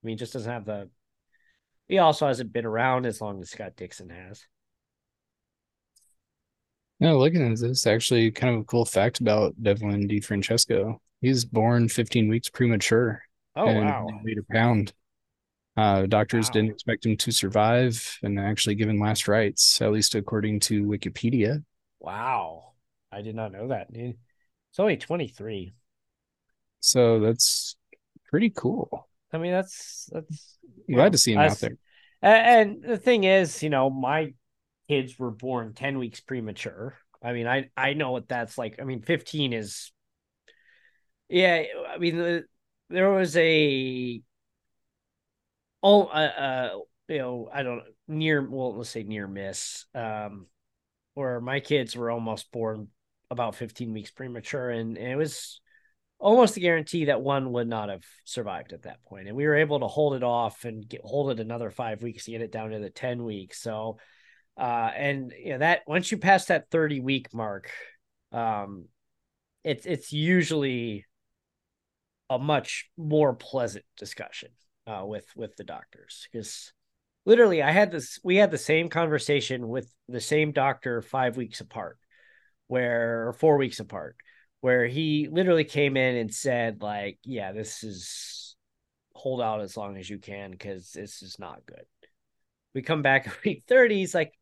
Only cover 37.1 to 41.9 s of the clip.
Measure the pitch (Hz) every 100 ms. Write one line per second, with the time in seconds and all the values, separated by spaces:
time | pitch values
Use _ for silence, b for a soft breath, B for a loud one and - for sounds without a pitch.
37.1 | _ 120 120 117 135 131 - 135 147 135
38.1 | 127 113 123 113 - 113 - 135 127 120
39.1 | 170 - 156 139 117 104 - - _ _
40.1 | _ _ _ _ b b b b b b
41.1 | _ _ 180 185 170 123 117 -